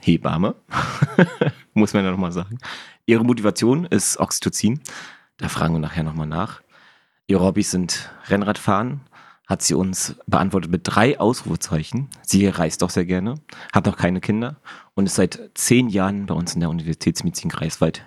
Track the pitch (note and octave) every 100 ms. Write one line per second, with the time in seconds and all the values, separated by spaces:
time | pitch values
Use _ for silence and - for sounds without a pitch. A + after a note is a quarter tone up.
0 | - E2 - D#2+ G2+ - _ - - -
1 | - - F3 - - - _ G#2+ G#2 G#2
2 | F#2+ F#2 F2 F2 G2 A#2+ - - - _
3 | - A2+ A2+ A#2+ G#2 - A2 C#3+ F3 G2+
4 | - - - - - - G#2 C#3+ - -
5 | - - _ - - - E2 E2 D2+ E2+
6 | D#2 D#2 D#2 D#2+ A2+ - _ _ - _
7 | _ _ - F#2+ F#2+ G#2 G2 F#2 F2 -
8 | - - - G2+ G2+ G#2 - G2 B2 C#3+
9 | - - - _ - F#2+ - D#2 F#2+ F#2
10 | - - - G#2 F#2+ G2 E2 F2 - G2+
11 | B2 - G#2+ B2+ - E2 - D#2 - A#2
12 | C#3 - - G2 G2 E2+ D#2+ - F2+ F#2+
13 | F2 F#2 G#2 D3+ - - - G#2 G2 -
14 | F2 F#2 - G#2+ A#2+ D3+ - - - -
15 | G2 - F2+ - - - - B2 B2 G2
16 | F#2+ G2+ G2+ E2 E2+ F2 E2 E2+ D#2+ D#2+
17 | E2+ - E2+ - E2 - E2 - D#2+ -